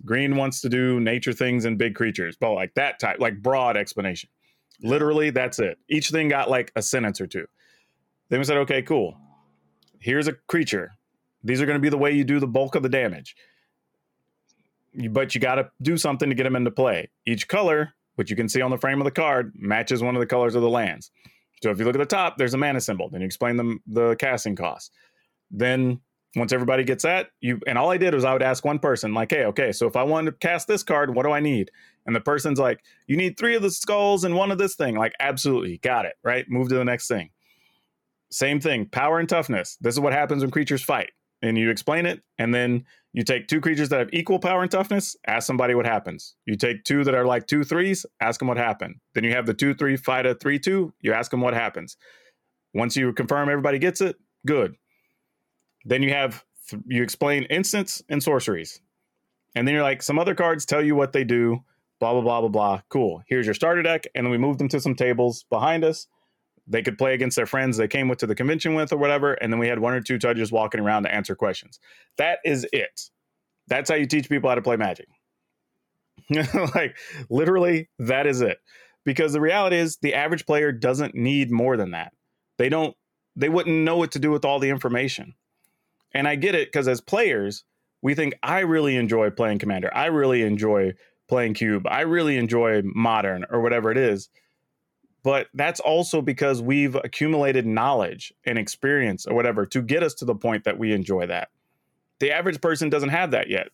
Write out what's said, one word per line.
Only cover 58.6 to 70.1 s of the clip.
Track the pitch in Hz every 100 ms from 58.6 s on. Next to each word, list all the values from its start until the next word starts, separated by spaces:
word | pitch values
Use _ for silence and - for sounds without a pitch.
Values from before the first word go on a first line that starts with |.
| 80 - _ _ _ _ _ _ _ 117
And | 127
then |
you're | 147
like, | 143 131
"Some | - 147
other | 175 165
cards | 170 160 -
tell | 147
you | 151 147
what | 139
they | 139
do, | 120 120 117 120 - _ _ _
blah, | 117
blah, | 123
blah, | 117 117
blah, | 113
blah. | 107 104 95 -
Cool. | 139 110 85 -
Here's | 127 110
your | 101
starter | 160 175
deck." | 165 160 - -
And | 123
then |
we | 120
move | 135 135
them | 139
to | 143
some | 135 123
tables | 127 120 123 117 -
behind | 113 139 165
us. | 160 160 - _ _ _ _ _ -
They | 113
could | 110 104
play | 131 131
against | 127 123
their | 113
friends | 135 131 113
they | 104
came | 139 131
with | 123
to | 110
the | 101
convention | 131 160 160 156
with | 151
or | 151
whatever. | 143 143 143
And | - 113
then | 113
we | 117
had | 117
one | 117
or | 127
two | 110